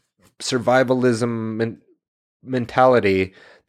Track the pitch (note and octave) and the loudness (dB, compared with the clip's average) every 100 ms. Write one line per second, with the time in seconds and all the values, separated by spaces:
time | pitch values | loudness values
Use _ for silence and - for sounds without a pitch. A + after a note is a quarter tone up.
0 | _ _ _ - - B2+ A2+ B2+ B2+ C3 | _ _ _ -14 -6 -4 2 2 2 2
1 | B2+ A2+ A#2+ A2+ A2+ A2 A2+ - _ _ | 0 0 -2 -4 -6 -6 -6 -8 _ _
2 | _ _ _ _ - B2+ A#2 - B2+ A#2+ | _ _ _ _ -8 -8 -4 2 4 4
3 | G2+ F#2+ F#2 - - _ | 2 0 -2 -6 -20 _